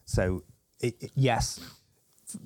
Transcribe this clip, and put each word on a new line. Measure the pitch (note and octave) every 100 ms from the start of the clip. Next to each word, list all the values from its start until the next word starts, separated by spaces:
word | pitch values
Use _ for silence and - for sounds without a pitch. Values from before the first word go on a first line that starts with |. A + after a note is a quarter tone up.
| -
So, | - F#2 F#2 - _ _ -
it, | A#2+ -
it, | - C#3
yes, | C3 A#2 - - - - _ _ _ _ -
f-, | -